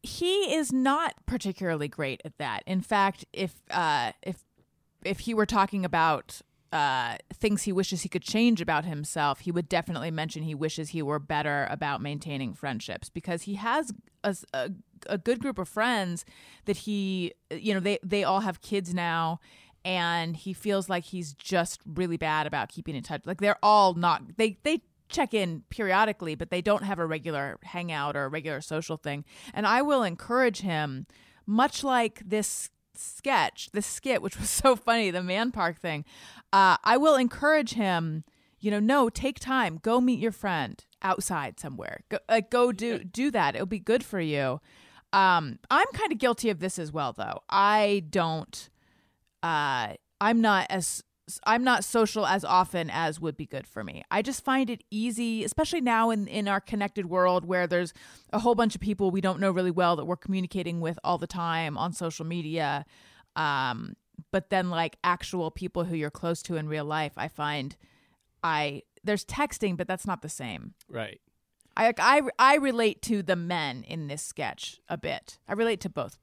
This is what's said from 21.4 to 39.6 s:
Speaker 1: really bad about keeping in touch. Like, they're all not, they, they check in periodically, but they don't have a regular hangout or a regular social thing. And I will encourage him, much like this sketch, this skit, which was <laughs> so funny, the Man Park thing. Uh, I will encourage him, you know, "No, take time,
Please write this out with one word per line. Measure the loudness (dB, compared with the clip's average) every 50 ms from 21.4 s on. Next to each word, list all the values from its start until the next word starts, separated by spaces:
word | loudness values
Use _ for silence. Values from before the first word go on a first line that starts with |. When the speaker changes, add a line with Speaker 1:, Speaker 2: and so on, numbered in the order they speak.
| -8 0 0 0 0 0 -6 -12 _
Speaker 1:
really | -10 -4 -4 -2 -2 -2
bad | -2 -2 0 0 0 0
about | -2 -2 -4 -4 -4
keeping | -8 -12 -10 -8 -8
in | -8 -6
touch. | -8 -8 -8 -6
Like, | -8 -6 0
they're | 2 2 2 4
all | 6 8 8 8 8 6 4
not, | 4 2 2 2 2 -2 -10 0
they, | 0 0 0 0 _ _
they | 0 0 0 _ _ _ _ _ _
check | 0 0 0 2
in | 2 0 0 0 -4 -8 -10 _
periodically, | -6 -4 0 2 4 4 4 2 2 _ -6 -8 -6
but | -6 -6 -4
they | -4 -2
don't | 2 2 2 2
have | 2 -4 -2 -2
a | -2
regular | -2 -2 -4 -4 -4 -4 -4 -4 -6 -8 -10
hangout | -14 -12 -10 -8 -6 -6 -4 -4 -4 -2 -2
or | -4 -4
a | -4
regular | -6 -6 -6 -6 -6 -6
social | -6 -6 -6 -6 -4 -6 -8
thing. | -6 -6 -6 -6 -6 -8 _ -20 -20 -20 -10
And | -6 0 2
I | 2 4 4
will | 4 4 2 2
encourage | 2 0 -2 -6 -6 -2 2 4 4 2 2 0
him, | -4 -2 -2 -2 -2 -4 -6 -8 -12 _ _ -20 -20 -20 _ _ _
much | 0 2 4 4 2 2 -2 -2
like | 2 2 2 2 0 -2 -8 -8
this | -2 -2 0 0 -2 -4 -6 -8 -12 _ _ _ _ _
sketch, | -16 -16 -14 -14 -6 -2 0 2 2 2 0 _ -8 -16 -6
this | -4 -4 -4
skit, | -4 -8 -8 -2 0 0 0
which | 0 -4 -6 -4
was | -4 -2
<laughs> | -2 4
so | 4 4 4
funny, | 4 2 2 2 4 2 0
the | 0 -2
Man | -2 -2 0 0 0 -2
Park | 0 0 -2 -2 -2 -2
thing. | -4 -4 -4 -4 -6 _ -18 -20 -20 -20 -20 -20 -4 _
Uh, | 6 8 8 8 8 6 6
I | 4 6
will | 8 8 8 8
encourage | 8 4 2 0 0 4 4 4 4 4 0
him, | -2 0 2 2 2 2 0 -2 -4 -6 -8 _ _ _ _ _ _ _
you | -2 -2
know, | 0 2
"No, | 4 4 6 6 4 4
take | 2 -2 -4 -4 -4 -4
time, | -4 0 2 2